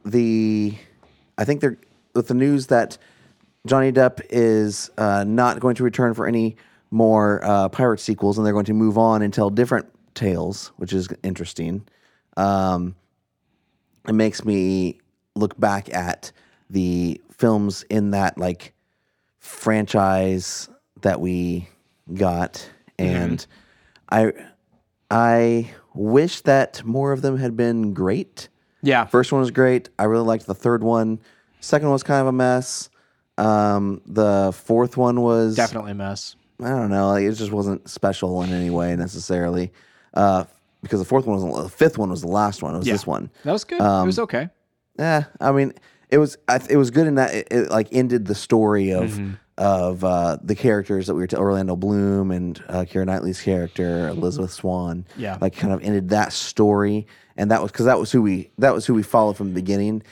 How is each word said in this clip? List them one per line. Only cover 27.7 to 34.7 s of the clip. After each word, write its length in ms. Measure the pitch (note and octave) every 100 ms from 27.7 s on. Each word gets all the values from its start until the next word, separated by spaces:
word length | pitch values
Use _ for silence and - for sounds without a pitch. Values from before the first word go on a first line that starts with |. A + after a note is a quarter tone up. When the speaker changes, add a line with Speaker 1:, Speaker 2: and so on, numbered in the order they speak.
| A#2 G#2+
Speaker 1:
great. 540 | F#2 F#2 E3 - - - _ _ _
Speaker 2:
Yeah. 220 | C#3 B2+ A2
Speaker 1:
First 240 | B2 B2
one 80 | C#3
was 100 | B2+
great. 380 | A#2 C3 B2+ - -
I 60 |
really 200 | G#2+ A2+
liked 220 | A2+ A2 -
the 80 |
third 280 | F#2+ A#2+ A#2
one. 380 | A2+ A#2 A2 A2 - _ _ _
Second 280 | - D3 D3
one 40 |
was 100 | C3+
kind 180 | - C#3
of 40 | C3
a 40 |
mess. 560 | B2+ B2+ B2+ C3 - - _ _ _ _ -
Um, 640 | A2 G#2+ G#2 G2+ G2+ G2 -
the 460 | G#2 G#2 G2 G2
fourth 440 | F2+ -